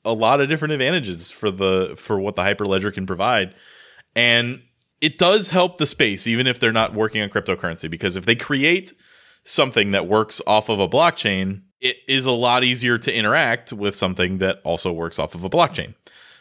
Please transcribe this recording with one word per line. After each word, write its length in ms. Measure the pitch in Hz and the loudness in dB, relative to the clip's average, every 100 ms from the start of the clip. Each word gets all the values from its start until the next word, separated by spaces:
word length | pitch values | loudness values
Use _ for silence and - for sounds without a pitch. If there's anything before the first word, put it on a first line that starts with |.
| 110 | -4
a 80 | |
lot 260 | 110 113 143 | 0 4 4
of 80 | 139 | 2
different 240 | 156 156 | -2 -2
advantages 580 | 147 131 175 104 85 90 | -2 0 -2 -4 -8 -10
for 220 | - 104 | -4 -4
the, 420 | 92 95 92 85 71 | 0 0 2 0 -6
for 200 | - 101 | -4 -2
what 160 | 101 101 | -2 -2
the 40 | |
Hyperledger 520 | 101 101 101 95 101 | 0 0 0 0 -2
can 120 | 98 95 | -6 -6
provide. 480 | 90 107 117 95 - - - - - _ 113 | -2 0 0 -2 -8 -20 -20 -20 -20 _ 0
And 460 | 120 117 120 127 _ _ _ - | 4 4 0 -8 _ _ _ -4
it 160 | 151 - | -4 2
does 320 | 180 214 196 | 4 4 2
help 260 | 180 180 - | 2 2 0
the 120 | 151 | -4
space, 380 | - 120 95 117 | 0 0 0 -2
even 220 | 117 127 | 0 0
if 140 | 120 | 2
they're 100 | 117 | 2
not 220 | 110 113 | 2 0
working 280 | 107 110 110 | 0 -2 -2
on 60 | 101 | -2
cryptocurrency, 600 | 107 95 90 90 82 80 | -2 -2 -4 -4 -6 -8
because 260 | 82 98 90 | -4 -4 -2
if 100 | 87 | 0
they 100 | 117 | 0
create 580 | - 139 147 185 185 - _ _ _ _ | 0 0 2 0 -4 -20 _ _ _ _
something 480 | - - 135 113 101 | -6 0 2 2 2
that 160 | 98 85 | 0 2
works 340 | 107 107 - - | 2 2 -4 2
off 220 | 107 113 | 2 4
of 100 | 104 | 0
a 80 | 90 | 2
blockchain, 760 | 123 170 - 107 95 95 98 _ _ | 4 2 2 -2 -2 -2 -6 _ _
it 160 | 127 - - | -4 -4 -2
is 180 | 135 131 | -2 0
a 60 | |
lot 320 | 120 123 123 | 2 2 4
easier 340 | 127 123 123 117 | 2 0 0 0
to 160 | 123 | 0
interact 600 | 110 107 143 131 117 - | 0 2 2 2 -2 -6
with 240 | 107 101 - | -4 -4 -2
something 400 | 95 90 92 92 | -4 0 -2 0
that 240 | 95 - | 0 -2
also 300 | - 85 92 | -2 -2 -2
works 260 | 82 85 - | -4 -6 -4
off 160 | 78 85 | -6 -6
of 80 | |
a 60 | 92 | -2
blockchain. 460 | 165 165 - - - _ - - - | 2 0 0 -10 -12 _ -20 -20 -20